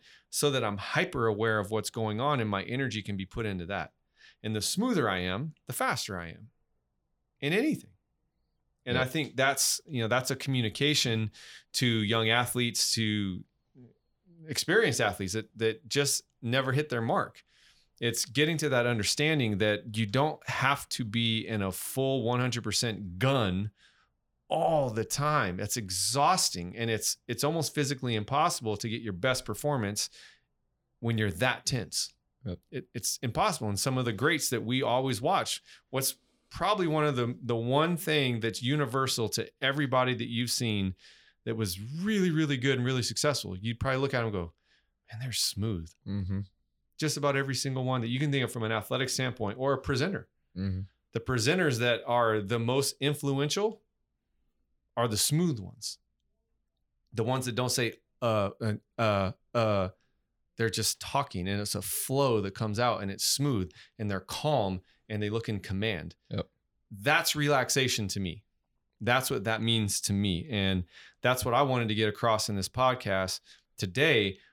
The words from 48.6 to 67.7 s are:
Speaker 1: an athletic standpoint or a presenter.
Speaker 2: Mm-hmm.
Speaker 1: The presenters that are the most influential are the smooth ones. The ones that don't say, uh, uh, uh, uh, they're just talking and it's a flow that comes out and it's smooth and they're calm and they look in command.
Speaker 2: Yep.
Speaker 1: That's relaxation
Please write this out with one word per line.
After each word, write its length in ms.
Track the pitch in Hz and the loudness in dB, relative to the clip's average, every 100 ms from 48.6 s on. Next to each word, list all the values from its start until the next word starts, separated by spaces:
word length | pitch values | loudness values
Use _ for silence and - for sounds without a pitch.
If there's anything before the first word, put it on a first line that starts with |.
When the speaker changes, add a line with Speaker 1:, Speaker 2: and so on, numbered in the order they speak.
Speaker 1:
an 80 | 110 | -2
athletic 380 | 110 - 127 131 | -2 -2 -2 -2
standpoint 500 | - 131 117 101 113 | -2 -2 -2 -6 -2
or 140 | 135 | 0
a 40 | 131 | 0
presenter. 500 | - 127 170 190 - _ _ 90 | 0 0 0 -2 -10 _ _ -6
Speaker 2:
Mm-hmm. 240 | 98 92 98 _ _ | -4 -4 -6 _ _
Speaker 1:
The 80 | 117 | -8
presenters 580 | - 127 113 185 160 113 | -2 0 2 2 2 2
that 240 | 123 117 - | 2 2 2
are 340 | 120 117 107 | 2 4 2
the 160 | 98 120 | 0 0
most 380 | 113 135 139 - | 2 2 0 0
influential 840 | 139 147 139 139 147 196 208 214 _ _ _ _ _ _ _ _ _ _ _ - | -2 0 -2 0 0 0 -2 -4 _ _ _ _ _ _ _ _ _ _ _ -2
are 80 | 120 | 0
the 100 | 104 | 2
smooth 420 | - 151 175 120 | 2 2 2 0
ones. 380 | 90 - - - _ _ _ _ _ _ _ _ _ _ _ | -6 -10 -12 -12 _ _ _ _ _ _ _ _ _ _ _
The 100 | 117 | -4
ones 220 | 113 131 127 | 0 0 0
that 100 | 113 | 0
don't 160 | 123 | 0
say, 220 | - 117 - _ - | 2 0 -2 _ -4
uh, 280 | 120 110 98 - | 2 2 2 0
uh, 120 | 113 104 _ - | -2 -2 _ 0
uh, 340 | 110 101 95 - _ 120 | 2 4 0 -4 _ 0
uh, 340 | 110 101 92 - _ _ _ _ _ - | 2 2 0 -4 _ _ _ _ _ -2
they're 120 | 113 | 0
just 300 | - 107 - | 2 -2 -2
talking 480 | - 139 127 92 90 | -2 -2 -2 -4 -2
and 140 | 101 | -2
it's 140 | 101 101 | -2 -4
a 60 | |
flow 600 | 92 - - 135 135 113 | -4 -6 -2 2 4 4
that 120 | 98 | 0
comes 260 | - 110 104 | -4 -4 0
out 220 | 120 107 | 0 0
and 80 | 101 | -4
it's 140 | 98 - | -2 0
smooth 460 | - 143 113 90 - - - | 2 2 0 -2 -6 -20 -6
and 140 | 104 | -4
they're 80 | 95 | -4
calm 640 | - - 151 143 98 95 - _ - | -4 -4 0 2 0 -2 -8 _ -8
and 160 | 107 | -4
they 60 | 104 | -2
look 200 | 110 117 | -4 -4
in 100 | 104 | -6
command. 560 | - 92 110 90 82 - - | -4 -2 -2 -2 -6 -16 -10
Speaker 2:
Yep. 180 | - - _ _ _ _ | -6 -6 _ _ _ _
Speaker 1:
That's 440 | 101 113 160 151 151 | -6 2 2 2 0
relaxation 720 | 147 139 120 | 4 4 2